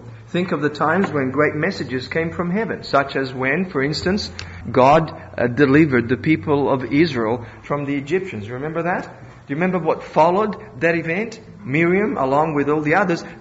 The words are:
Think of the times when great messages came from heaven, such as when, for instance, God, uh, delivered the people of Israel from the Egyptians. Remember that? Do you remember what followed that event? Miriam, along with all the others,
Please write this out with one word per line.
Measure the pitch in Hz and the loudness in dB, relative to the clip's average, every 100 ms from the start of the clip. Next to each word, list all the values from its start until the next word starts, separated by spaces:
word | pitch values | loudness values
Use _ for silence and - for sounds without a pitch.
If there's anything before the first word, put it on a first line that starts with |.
| - - - | -14 -18 -6
Think | 175 185 | -4 -2
of | 160 | -2
the | 143 | -2
times | 147 156 175 190 | 0 0 2 0
when | 147 131 | 0 -2
great | 131 147 | 2 2
messages | 151 170 190 156 127 123 | 2 -2 -4 -6 -6 -4
came | 165 165 | -4 -4
from | 165 175 | -4 -2
heaven, | 196 208 104 | -2 -2 -6
such | - 139 139 143 | 0 0 2 -2
as | 131 | -4
when, | 127 131 156 185 | -2 0 0 0
for | 139 | -2
instance, | 139 147 180 190 - - - - - | -2 -2 -2 -2 -4 -10 -14 -12 -2
God, | 127 127 156 156 - - - | 4 6 6 4 -6 -14 -2
uh, | 123 | -2
delivered | 120 143 143 160 123 117 | 4 6 6 6 4 0
the | 120 | 0
people | 160 156 156 143 127 | 2 0 2 0 2
of | 131 127 | 0 0
Israel | 143 170 127 110 120 110 - | 2 2 2 -2 -2 -6 -16
from | - 143 | -6 -6
the | 139 | -2
Egyptians. | 143 135 185 185 110 104 | -4 -2 -4 -4 -8 -8
Remember | 127 151 165 | -8 -6 -4
that? | 170 208 | -4 -4
Do | - - - - - | -6 -14 -20 -20 -8
you | 139 | -2
remember | 185 180 | 0 0
what | 156 123 | 0 -2
followed | - 180 165 185 220 - - 127 | 0 4 4 4 0 -2 -12 -2
that | 160 170 | 0 0
event? | 156 175 226 - - - | -2 -4 -4 -10 -18 -16
Miriam, | 113 147 170 190 214 - | -4 2 4 4 2 0
along | 131 139 160 | 2 2 2
with | 147 139 | 2 2
all | 151 | 0
the | 147 175 | 2 2
others, | 190 170 - - | 2 0 -4 -16